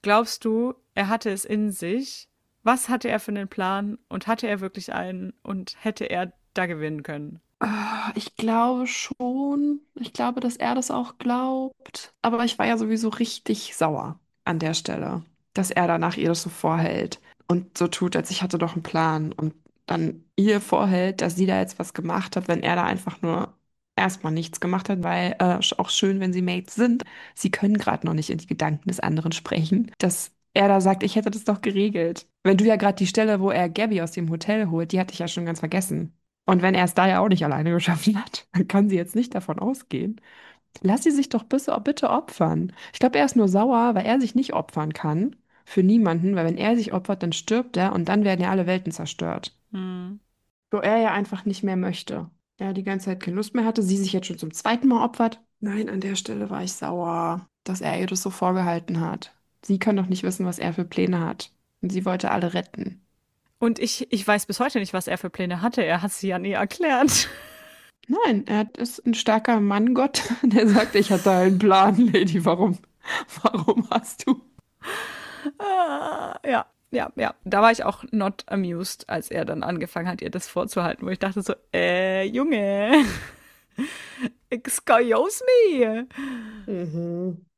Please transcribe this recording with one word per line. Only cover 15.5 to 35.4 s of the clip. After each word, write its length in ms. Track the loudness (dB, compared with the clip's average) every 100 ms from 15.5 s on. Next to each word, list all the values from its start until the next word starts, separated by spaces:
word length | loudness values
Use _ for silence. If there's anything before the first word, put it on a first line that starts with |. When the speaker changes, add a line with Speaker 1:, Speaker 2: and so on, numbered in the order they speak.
Speaker 2:
dass 160 | -4 0
er 160 | 2 2
danach 300 | 2 0 0
ihr 120 | 0
das 120 | 0
so 80 | -4
vorhält 720 | -2 0 0 0 -2 -4 -8 _ _ -2
und 300 | -2 -2 -2
so 100 | -2
tut, 280 | 0 -2 -2
als 160 | -4
ich 100 | -4
hatte 160 | -2 -2
doch 160 | -2
einen 100 | -4
Plan 480 | -4 0 0 0 -4
und 220 | -4 -6 -6 _ _ -4
dann 400 | -2 -2 -4 _ 2
ihr 240 | 4 4
vorhält, 600 | 2 2 4 2 2 0
dass 140 | -2 2
sie 100 | 2
da 140 | 2
jetzt 180 | 0 -4
was 140 | -8
gemacht 420 | -6 -4 -4 -2 -4
hat, 120 | -2
wenn 160 | 0
er 120 | 2 0
da 80 |
einfach 380 | 0 -2 -6 -6
nur 320 | -2 -2 -4 _ _ _ _ -2
erstmal 380 | -2 -2 -4
nichts 260 | -4 -4 -6
gemacht 300 | -2 -2 -2
hat, 140 | -2
weil, 320 | 0 0 -2 0
äh, 200 | 2 2
sch-, 160 | 0 -2
auch 120 | -2
schön, 300 | 0 2 2
wenn 140 | 0
sie 80 | 0
Mates 340 | 0 -2 -6 0
sind. 280 | 2 2 -2 -14 -20 -4
Sie 160 | -2
können 260 | 0 2 2
grad 260 | 0 -2
noch 100 | -2 -2
nicht 140 | -2
in 80 | -6
die 80 | -6
Gedanken 420 | -2 -2 -2 -4
des 100 | -4
anderen 320 | -2 -2 -2
sprechen, 600 | -6 -2 -2 2 0 0 _
dass 320 | 0 0 -8 _ _
er 140 | 2 4
da 140 | 6
sagt, 220 | 4 2
„Ich 120 | 0 0
hätte 160 | -2
das 120 | -4 -2
doch 160 | -2
geregelt.“ 680 | 0 0 0 0 -2 -4 -14 _
Wenn 140 | 4 6
du 80 | 6
ja 100 | 6
grad 220 | 2 2
die 80 | 0
Stelle, 320 | 2 2 2
wo 120 | 2
er 180 | 0 0
Gabby 320 | 0 0 0
aus 100 | -2
dem 180 | -4 -4
Hotel 400 | -2 -2 0 0
holt, 220 | -2 0
die 80 | -2
hatte 140 | -2
ich 60 | -4
ja 80 | -6
schon 180 | -4